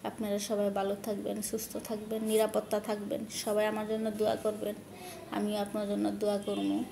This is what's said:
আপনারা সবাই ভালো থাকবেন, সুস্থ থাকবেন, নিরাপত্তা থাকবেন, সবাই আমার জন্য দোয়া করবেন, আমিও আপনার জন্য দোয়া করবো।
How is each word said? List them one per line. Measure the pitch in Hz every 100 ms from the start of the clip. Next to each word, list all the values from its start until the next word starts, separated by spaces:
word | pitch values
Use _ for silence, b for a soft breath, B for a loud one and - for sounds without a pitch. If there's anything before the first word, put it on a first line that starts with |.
আপনারা | 220 - 214 202
সবাই | 202 208 202
ভালো | 202 196 202
থাকবেন, | - 208 208 208
সুস্থ | 208 226 - 214
থাকবেন, | - 214 214 220
নিরাপত্তা | 220 220 214 214 - 214
থাকবেন, | 208 208 202 - -
সবাই | - - 208 214
আমার | 214 214
জন্য | 220 220
দোয়া | 214 214 220
করবেন, | 214 214 208 214 - B 359 B B
আমিও | 214 208 208
আপনার | 202 208 202
জন্য | 202 208
দোয়া | 202 208 202
করবো। | 202 202 196 107 247